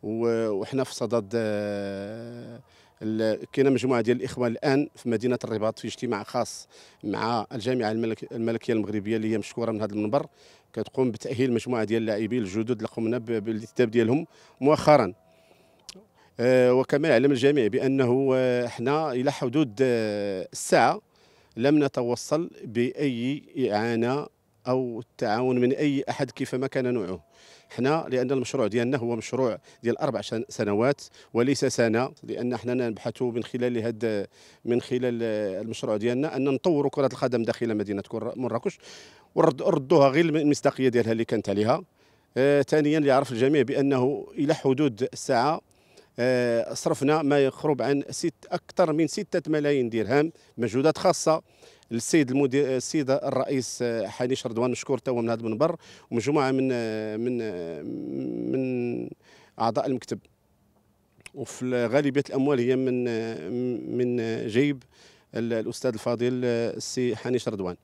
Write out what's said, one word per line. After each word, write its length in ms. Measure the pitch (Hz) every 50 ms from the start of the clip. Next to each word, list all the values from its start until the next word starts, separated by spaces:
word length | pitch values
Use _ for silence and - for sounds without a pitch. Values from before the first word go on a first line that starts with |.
| -
و-، 460 | 104 110 113 117 117 117 113 113 110
وحنا 340 | 104 95 104 - - 135 131
في 120 | - -
صدد، 360 | - 131 117 120 117 107 98 113
آه، 1200 | 117 113 107 104 104 104 104 101 101 101 98 98 98 98 101 110 117 117 117 120 120 120 113 117 117 - _ _ _ _ _ _ _
ال-، 440 | - 110 110 110 110 110 107 - - - -
كاينه 160 | - 135 139
مجموعه 320 | 135 120 117 127 135 120
ديال 160 | 110 117 123 127
الاخوان 340 | - 123 - 131 123 120
الان 360 | 113 - - 151 135 139 147 - _
في 140 | - - 123
مدينه 300 | 117 107 117 123 123 123 -
الرباط 360 | 117 117 107 104 110 110 -
في 80 | - 113
اجتماع 360 | - - - 120 120 98 107
خاص 440 | - - 123 117 - - - - _ _ - - - _ _ -
مع 440 | 104 98 110 110 113 120 113 104 - -
الجامعه 380 | 123 104 123 127 127 113 107
الملك-، 420 | 110 113 113 113 110 - - - 120
الملكيه 400 | 120 113 113 113 113 - - 120
المغربيه 420 | 110 104 98 107 107 95 104 113
اللي 160 | 113 107 110
هي 60 | 110 107
مشكوره 340 | 101 - - - 117 113
من 100 | 113 107
هذا 120 | 107 104 101
المنبر، 340 | 107 107 107 127 143 156 - _ _ - - - _ _ _ _
كتقوم 380 | 113 107 - _ - 131 127
بتاهيل 420 | 107 104 - - 135 110 131 131 120
مجموعه 300 | 113 - 120 127 117 110
ديال 180 | 101 110 113
اللاعبين 400 | 113 110 107 104 110 104 117 127
الجدد 300 | 110 95 90 110 113 110
اللي 160 | 127 107 107 110
قمنا 300 | - - 113 110 123 127
ب-، 80 | 117
بالانتداب 680 | 113 117 110 101 113 110 107 117 - _ - 123 113
ديالهم 360 | 107 120 117 110 123 151 170 - _ - - - _ _
مؤخرا. 520 | 131 139 156 - - 160 151 139 113 92 - _ _ _ _ _ _ _ _ _ _ _ _ _ _ - - 185 - _ _ _ _ _ _ -
آه، 340 | 120 123 127 127 127 123 123
وكما 340 | 127 131 - - 143 151 165
يعلم 240 | 135 113 127 139
الجميع 360 | 143 123 120 139 147 147 117 104
بانه، 640 | 107 127 - 131 135 135 131 120 120 131 139 135 131
آه، 340 | 131 127 127 123 123 123 117
حنا 440 | - - 117 123 143 156 160 151
الى 200 | 123 127 127 143
حدود، 480 | 143 - 147 127 120 151 156 127 101 101
آه، 680 | 135 127 120 117 110 107 104 104 101 101 98 92 87 - -
الساعه 480 | - - - - 156 117 131 165 214 _ _ _ _ _ _ _ _ _ _ _ 113
لم 260 | 117 139 156 151 143
نتوصل 680 | 139 - 135 123 120 123 117 - - 151 156 175 - - - -
باي 800 | 147 107 117 120 127 - - 135 135 127 117 120 127 143 147 - - - - 127 110
اعانه 560 | 104 104 110 117 117 113 117 120 131 147 - - _ _ _ _ _ _ _ 123
او 320 | 127 131 131 123 117 107
التعاون 640 | 104 _ _ - 131 113 104 113 127 127 127 123
من 100 | 123 123
اي 320 | 131 - 151 147 139 135 - -
احد 220 | 123 - 143 127
كيفما 360 | - - 139 - - 143 131 -
كان 260 | - 139 123 123 139
نوعه. 320 | 117 98 87 92 87 - _ _ _ - - - - _ _
حنا 360 | - - 123 135 156 165 156 69
لان 220 | 127 127 127 127
المشروع 360 | 143 135 120 - - 135 120 104
ديالنا 300 | 101 120 117 123 139 139
هو 180 | 113 117 120
مشروع 420 | 113 107 - - 123 131 120 101 85 _ - - _ -
ديال 140 | 113 120 -
اربع 240 | 156 147 117 104
سن-، 220 | 101 - - 113 120 -
سنوات 520 | - - 113 101 101 104 117 135 143 - - - _ - - _ -
وليس 320 | 113 120 135 139 - -
سنه، 460 | 131 - - 120 117 110 113 127 143 151 _ -
لان 340 | - 113 - 120 123 123 113
حنا 160 | - 120 123
نبحث 480 | 131 123 117 110 - - 120 110 -
من 220 | 127 123 113 120 110
خلال 340 | - - 123 120 123 123 117
هاد، 500 | 107 120 117 107 117 113 110 101 98 - _ - - - - _ _
من 160 | 113 120 117
خلال 420 | - - 123 127 123 123 120 117 117 113 107 107 107 101 92 92 110
المشروع 340 | 113 113 - - 120 107 107
ديالنا 380 | 104 120 120 123 143 160 -
ان 80 | 131 131
نطوروا 480 | 143 135 135 - 185 165 143 139 139
كره 180 | - - 135 127 123
القدم 300 | - 143 127 120 117 117
داخل 320 | 113 113 - 120 113 110
مدينه 260 | 104 104 98 101 101
كر-، 320 | 98 - - 113 107 - -
مراكش 420 | 110 131 117 107 - - 196 - - - - - - - - - - _ _ _
ونرد-، 260 | - 156 160 127 127
ونردوها 480 | - - 180 156 135 131 175 151 139 139
غير 160 | 127 151 170
المصداقيه 640 | 165 147 160 147 147 143 - - 139 - - 131 131
ديالها 220 | 117 120 107 110
اللي 140 | 117 113 113
كانت 240 | - 127 110 - -
عليها. 340 | 98 101 107 110 135 175 190 _ _ _ _ _ _ _ _ _ _ 123
آه، 240 | 131 139 143 143
ثانيا، 380 | 135 - - 156 151 147 151 160
ليعرف 320 | 151 139 131 135 143 127
الجميع 300 | 127 110 123 135 151 151
بانه 680 | 131 113 123 127 139 139 139 131 - 131 147 104 - - - -
الى 160 | 143 143 156
حدود 540 | - - 139 131 127 151 143 110 98 123 - -
الساعه، 480 | - - - 135 117 120 143 160 185 _ _ _ _ _ _ _ - _ _ _ -
آه، 540 | 120 127 127 123 123 120 117 117 113 - -
صرفنا 480 | - - 233 156 - 139 139 151 160
ما 240 | 156 139 139 143 139
يقرب 360 | 135 - - - 151 147 123
عن 220 | 113 123 143 139 - -
ست، 240 | 139 - - 170 - _ - -
اكثر 440 | - 170 _ - - - 185 165 151
من 140 | 156 165 147
ستة 440 | - - 208 - - 180 151 151
ملايين 380 | 156 151 147 147 147 139 123 113
درهم 420 | 110 113 107 95 127 143 151 165 - - _ _ _ -
مجهودات 400 | 117 117 98 123 135 156 156 -
خاصه 440 | - 190 165 - - 165 156 160 - _ _ _ - - - _ _ _
للسيد 400 | 117 117 - - - 165 147 123
المدير، 440 | 127 139 143 135 120 143 147 131 131
السيد 340 | 127 - - - 160 143 127
الرئيس، 720 | 131 143 123 135 131 127 131 - 143 131 117 - - -
آه، 260 | 123 120 117 113 101 95
حنيش 400 | 104 - 127 123 131 123 - 123
رضوان، 240 | 113 113 120 127
مشكور 260 | 120 - - - 139 117
تا 140 | _ -
هو 100 | 127 120
من 80 | 120 117
هذا 120 | 117 113
المنبر، 340 | 113 113 113 117 147 165 175 - - - - - - _
ومجموعه 400 | - 123 107 131 147 156 135 131
من، 180 | 135 131 135 131
آه، 460 | 127 120 117 113 110 107 107 107 107 107
من، 220 | 117 123 123 120
آه، 400 | 113 107 95 90 85 82 82 76 78 - 60 64 65 127 139 139 131 127 120 117 120 123
من 580 | 131 131 131 127 127 123 120 120 120 120 120 - - _ _ _ - - - _ _ -
اعضاء 260 | 113 113 107 - -
المكتب، 340 | - 127 92 - - 120 98 _ _ _ _ _ _ _ _ _ _ _ _ _ _ _ _ _ _ _ _ _ - _
وفي 320 | 143 123 - - - 123
ال-، 260 | 127 127 123 120 113
غالبيه 320 | 113 143 151 139 127 143 135 -
الاموال 300 | - 139 131 143 147 123
هي 160 | 120 123 131
من، 300 | 131 131 131 127 123 123 123
آه، 420 | 117 110 113 113 113 - 76 90 120 123 127 127 123 - - - 117 123
من 500 | 123 123 123 120 113 113 110 117 117 120
جيب 360 | 104 120 143 147 143 131 - _ _ _ - - - _ _ _ -
ال-، 180 | 113 117 117 117
الاستاذ 400 | 113 110 107 117 - - 127 117
الفاضل، 480 | 110 - 120 120 117 120 123 127 123 123
آه، 320 | 123 120 117 117 110 - -
السي 380 | - - - 131 123 123 107
حنيش 320 | 104 - - 127 123 - 123
رضوان. 280 | 110 98 95 90 87 -